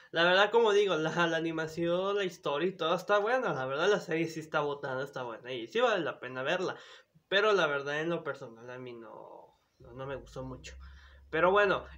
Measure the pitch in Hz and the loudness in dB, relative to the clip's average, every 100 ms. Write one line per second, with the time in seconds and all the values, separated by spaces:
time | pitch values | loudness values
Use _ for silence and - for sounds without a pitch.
0 | - 160 175 185 208 233 220 202 208 160 | -6 2 4 6 6 6 6 6 4 2
1 | 160 160 170 165 165 160 156 160 170 175 | 0 2 2 0 -2 -4 -6 -2 0 0
2 | 190 202 190 - 156 143 180 190 160 175 | 0 -2 -2 -4 -4 0 0 0 0 0
3 | 180 208 208 254 226 143 131 139 185 202 | 2 2 2 0 0 -2 -2 0 2 2
4 | - 165 160 160 - 156 147 139 139 131 | 0 -2 -2 -4 -4 -2 -2 -4 -6 -6
5 | 139 135 123 110 120 127 117 220 247 202 | -6 -8 -8 -10 -8 -8 -4 0 2 2
6 | 139 - 127 127 139 185 175 117 - - | -2 -6 -8 -6 -2 -2 -2 -6 -12 -20
7 | _ _ _ 190 214 196 160 143 139 147 | _ _ _ 2 4 4 2 0 -2 -2
8 | 165 170 160 127 127 113 123 127 127 120 | -2 -2 -4 -8 -10 -16 -16 -14 -12 -14
9 | 110 117 113 - - _ _ _ 127 123 | -16 -18 -18 -20 -20 _ _ _ -20 -14
10 | 135 131 - 135 131 131 - - - - | -10 -10 -12 -12 -12 -12 -14 -16 -18 -20
11 | - - - 156 175 202 202 139 - | -20 -20 -6 2 4 6 4 2 -4